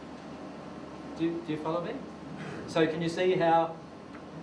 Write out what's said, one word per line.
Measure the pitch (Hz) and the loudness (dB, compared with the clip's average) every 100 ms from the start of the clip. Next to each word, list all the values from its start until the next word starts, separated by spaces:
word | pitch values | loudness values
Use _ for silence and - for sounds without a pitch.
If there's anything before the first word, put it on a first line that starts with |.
| - - - - - - - - - - - - | -12 -12 -12 -12 -10 -10 -12 -12 -12 -12 -10 -2
Do, | 165 165 - | 0 0 -2
do | |
you | 151 | -2
follow | 156 170 | 0 -2
me? | 175 269 - - - - - - - | -2 -6 -8 -12 -12 -10 -8 -8 -2
So | 165 156 | 4 4
can | 160 | 4
you | 165 | 0
see | 180 185 | 4 4
how, | 170 165 165 165 - - - - - - - | 6 8 8 6 0 -12 -14 -14 -14 -12 -12